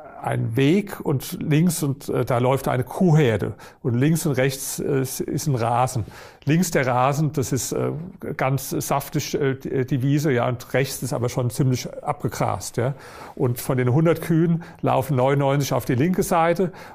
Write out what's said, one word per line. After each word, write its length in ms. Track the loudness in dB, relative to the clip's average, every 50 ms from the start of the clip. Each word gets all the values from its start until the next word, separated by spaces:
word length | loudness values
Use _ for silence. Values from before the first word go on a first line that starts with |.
| -20 -20 -16 -10
ein 360 | -6 -4 -2 -2 -2 -2 0 2
Weg 420 | 4 4 4 2 0 -2 -8 -8
und 380 | -4 -2 -2 -2 -4 -6 -8 -6
links 400 | -2 0 2 4 4 2 2 0
und, 280 | -2 -2 -2 -4 -6 -4
äh, 160 | -2 -2 0
da 140 | 0 0 2
läuft 280 | 4 2 2 2 0 0
eine 160 | 0 0 -2
Kuhherde 720 | -4 -2 2 4 4 6 6 6 4 4 2 0 -4 -6 -8 -14 -20 -20 _ -4
und 100 | -2 0
links 320 | 2 4 2 2 2 0
und 80 | 0 0
rechts, 440 | 2 2 0 0 -4 -8 -8 -8 -6
äh, 200 | -4 -2 -2 -2
ist, 220 | -2 -4 -4 -6
ist 260 | -6 -4 -4 -4 -2 -2
ein 80 | 0
Rasen. 480 | 0 0 0 2 2 2 0 0 -4 -6 -6 -10 -16 -20 -20 -20 -8 -2
Links 280 | 0 2 2 2 2
der 140 | 0 0 0
Rasen, 460 | 2 2 2 2 2 2 2 0 0
das 220 | 0 -2 -2 -2 -2
ist, 180 | -4 -2 -4
äh, 200 | -2 -2 -2 -2 -4 -4 -8 -12 -14 -12 -10 -8 -4
ganz 360 | -2 0 0 0 0 -2 -4
saftig, 680 | -4 -6 -2 -2 -2 -2 -2 -4 -4 -4 -4 -2 -2 0
äh, 160 | 0 0 -2
die, 300 | -2 -6 -4 -2 -2 -2
die 160 | 0 -2 0
Wiese, 320 | 2 2 2 2 2 2 2
ja, 160 | 2 2 0
und 240 | -2 -4 -6 -2 0
rechts 300 | 0 0 0 -4 -6 -6
ist 100 | -6 -4
aber 160 | -2 -2 -2
schon 200 | -2 -2 -2 -2
ziemlich 360 | 0 0 2 2 2 0 -4 -8 -12 -8 -6
abgegrast, 720 | -6 -6 -4 -4 -6 -2 -2 -2 -2 -2 -4 -6 -6 -4
ja. 200 | -2 -2 -2 -2 -4 -10 -16 -18 -18 -18 -16 -4
Und 260 | -2 -2 0 0 -2
von 160 | -2 -2 0 2
den 160 | 2 2 4
hundert 280 | 4 4 4 2 2
Kühen 420 | 0 2 2 4 4 4 2 0 -2 -6 -10 -4
laufen 340 | 0 2 2 2 2 2 2
neunundneunzig 560 | 2 4 4 4 4 2 2 2 2 0 0
auf 140 | 0 -2 0
die 100 | 0 0
linke 280 | 2 2 2 2 0 0
Seite 500 | 2 2 4 4 4 2 2 0 -2 -2 -8 -16 -20 -12